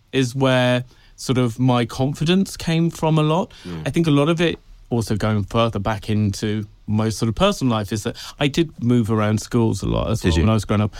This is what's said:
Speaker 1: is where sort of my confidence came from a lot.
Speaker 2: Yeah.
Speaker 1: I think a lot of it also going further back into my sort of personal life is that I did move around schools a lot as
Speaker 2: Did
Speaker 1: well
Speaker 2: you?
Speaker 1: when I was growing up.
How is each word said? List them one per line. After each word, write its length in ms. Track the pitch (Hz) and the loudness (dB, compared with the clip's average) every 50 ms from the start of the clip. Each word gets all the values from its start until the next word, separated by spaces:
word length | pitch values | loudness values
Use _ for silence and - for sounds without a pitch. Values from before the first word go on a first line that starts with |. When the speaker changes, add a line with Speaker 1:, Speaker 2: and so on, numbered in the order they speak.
| _ - | _ -4
Speaker 1:
is 240 | - 135 131 117 131 | -2 -2 -2 -2 0
where 480 | 135 135 131 127 127 123 123 123 123 127 - - - - - - | 0 2 2 4 4 4 2 2 0 -2 -6 -16 -20 -20 -20 -18
sort 220 | - - - 123 | -10 -4 -2 0
of 220 | 127 127 117 110 - | 2 2 0 0 0
my 260 | 131 131 123 120 120 | 2 2 2 2 0
confidence 720 | - - - 131 147 147 - 151 160 180 196 190 - - | -2 -2 -2 -2 -2 -2 -2 0 2 2 2 0 -2 -6
came 320 | - - 175 160 165 170 165 | -8 -4 -2 0 0 0 0
from 280 | - - 165 156 156 | -2 -2 0 2 2
a 60 | 156 151 | 2 2
lot. 280 | 156 156 180 226 - - - - | 2 0 0 -2 -4 -10 -16 -12
Speaker 2:
Yeah. 80 | 180 170 160 156 | -10 -10 -6 -6
Speaker 1:
I 40 | 139 | -2
think 180 | 123 165 165 | 0 0 2
a 40 | 160 | 4
lot 180 | 143 143 143 160 | 4 4 4 2
of 100 | 170 160 | 2 2
it 180 | 175 - - - - - - - - - | 0 0 -2 -4 -12 -20 -20 -18 -8 -4
also 260 | 123 117 107 - 113 | -2 -2 0 -2 -2
going 280 | 98 110 107 107 104 98 | 0 0 0 0 0 -2
further 360 | - - 117 117 113 107 101 | 0 0 0 0 2 0 -2
back 300 | 98 113 107 101 - - | -2 -2 -4 -4 -4 -2
into 560 | 107 104 107 104 101 - 113 107 107 107 104 - - - - | 0 0 0 0 0 -2 -4 -2 -2 -4 -6 -10 -16 -16 -6
my 220 | - 104 110 110 110 | -2 -2 0 0 0
sort 200 | 104 - 120 113 | 0 0 -2 -2
of 60 | 107 | 0
personal 360 | - 185 202 190 - 139 123 | 2 2 2 2 2 0 0
life 220 | 113 107 101 - 113 | 0 0 -2 -2 -6
is 100 | 104 - | -4 -4
that 140 | 117 - - - - - - | -6 -8 -8 -16 -14 -6 -2
I 80 | 147 | -2
did 360 | 139 - 170 165 151 - - 117 | 0 0 0 -2 -2 -4 -4 0
move 280 | 120 123 120 107 98 | 2 2 2 2 2
around 280 | 113 107 107 107 107 104 | 0 0 2 0 0 -2
schools 440 | - - - 120 113 110 107 98 - | -2 0 0 2 2 2 0 -2 -2
a 20 | |
lot 240 | - - 55 - - | -2 -2 -2 -2 -2
as 120 | 113 - | -2 0
Speaker 2:
Did 80 | - 92 | 0 2
Speaker 1:
well 60 | 78 | 2
Speaker 2:
you? 60 | 82 95 | 4 4
Speaker 1:
when 60 | 110 | 2
I 40 | 110 | 2
was 100 | 110 - | 2 0
growing 160 | - 107 104 | 0 0 0
up. 120 | 107 107 - | 0 -2 -4